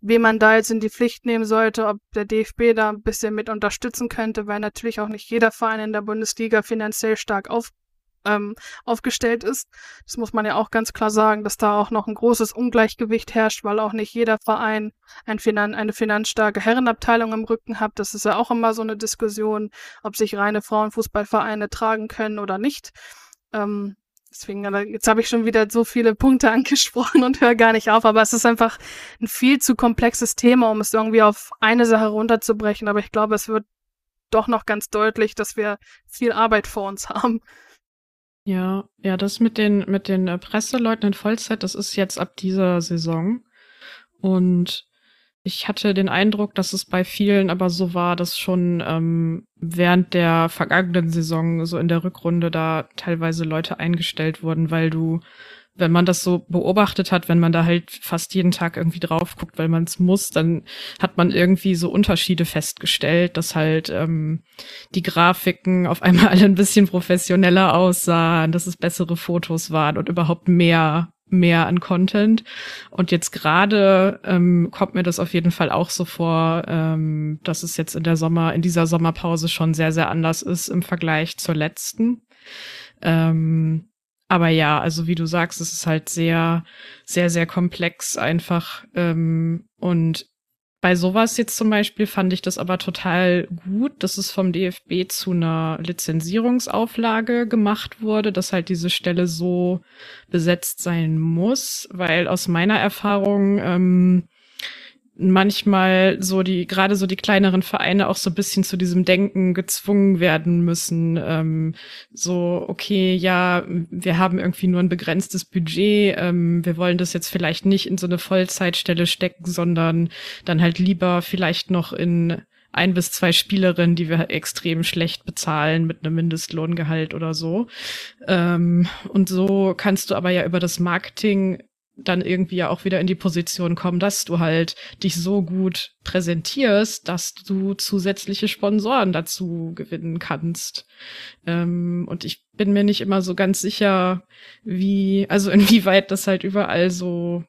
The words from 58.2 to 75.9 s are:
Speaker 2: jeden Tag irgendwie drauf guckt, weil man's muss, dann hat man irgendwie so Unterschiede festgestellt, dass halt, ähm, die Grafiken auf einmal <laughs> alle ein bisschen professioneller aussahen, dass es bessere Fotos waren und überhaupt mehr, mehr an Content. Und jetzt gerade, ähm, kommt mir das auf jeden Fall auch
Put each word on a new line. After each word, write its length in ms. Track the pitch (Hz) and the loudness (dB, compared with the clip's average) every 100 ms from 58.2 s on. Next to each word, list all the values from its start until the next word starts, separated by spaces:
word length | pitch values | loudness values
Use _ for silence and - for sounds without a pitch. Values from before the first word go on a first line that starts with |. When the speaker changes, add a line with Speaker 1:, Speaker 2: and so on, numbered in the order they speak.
| - | -4
Speaker 2:
jeden 160 | 190 180 | 0 0
Tag 260 | 175 170 - | 0 -2 -2
irgendwie 220 | 165 165 | -6 -4
drauf 380 | 170 165 170 - | -4 -2 -2 -8
guckt, 220 | - - | -14 -4
weil 100 | 165 | 0
man's 320 | 165 165 - | 0 0 0
muss, 300 | 180 196 - | 2 2 0
dann 340 | - 165 170 - - - - | 0 0 0 -6 -16 -16 -6
hat 160 | - - | -6 2
man 140 | 175 | 2
irgendwie 460 | - 180 190 190 175 | 4 4 4 2 0
so 120 | 170 | 0
Unterschiede 560 | - 208 170 - 175 | 2 2 2 0 0
festgestellt, 920 | 165 - 151 - 156 - 147 165 175 170 | 0 -2 -6 -8 -4 -2 2 2 2 0
dass 180 | 165 | -4
halt, 340 | - 156 160 156 | 0 2 0 -2
ähm, 540 | 92 160 165 156 160 _ - - - - | -4 -2 -2 -2 -4 _ -20 -20 -20 -6
die 120 | 190 | -4
Grafiken 840 | 170 - 170 185 - 175 - 185 175 | -2 2 4 4 -2 -2 0 2 2
auf 160 | 170 | 2
einmal 260 | 180 175 196 | 4 8 8
<laughs> 20 | |
alle 160 | 185 202 | 8 8
ein 100 | 185 | 6
bisschen 320 | 202 - 196 | 4 6 4
professioneller 840 | 180 - 180 - 180 185 180 190 | 4 0 0 2 4 6 6 6
aussahen, 760 | 156 185 180 - 170 165 170 160 | 6 4 2 2 2 4 2 2
dass 160 | 170 180 | 0 -4
es 100 | 170 | -4
bessere 400 | 175 - 170 170 | -4 -2 -2 -4
Fotos 540 | - 175 170 165 - | -2 -2 -2 -4 -2
waren 280 | 156 151 151 | 0 0 0
und 100 | - | -2
überhaupt 400 | 175 160 170 - | 0 0 0 2
mehr, 640 | 175 170 165 160 151 170 _ _ | 4 6 4 2 0 -4 _ _
mehr 360 | 185 175 170 170 | 2 4 4 2
an 100 | 180 | 0
Content. 640 | - 180 185 208 208 226 - - - - - | 0 0 2 2 4 2 0 -16 -16 -16 -18
Und 220 | - 180 | -4 0
jetzt 180 | 170 - | 0 -2
gerade, 880 | - 156 165 202 214 196 190 190 - | -4 0 2 4 4 6 6 4 0
ähm, 460 | - 180 175 175 170 | 0 4 6 4 2
kommt 240 | - 196 202 | 0 -2 0
mir 80 | |
das 160 | 175 170 | -2 0
auf 120 | 175 | 0
jeden 200 | 175 170 | 0 0
Fall 180 | - 160 | 0 0
auch 200 | - 170 | 0 -2